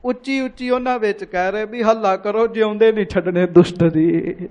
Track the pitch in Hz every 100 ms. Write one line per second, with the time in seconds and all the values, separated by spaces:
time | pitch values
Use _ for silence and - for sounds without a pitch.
0 | 247 247 - 269 262 - 247 247 254 247
1 | 214 202 190 180 185 208 214 240 220 226
2 | 202 190 196 214 233 220 220 208 226 214
3 | 196 190 175 175 180 175 175 - 170 160
4 | 165 165 165 175 175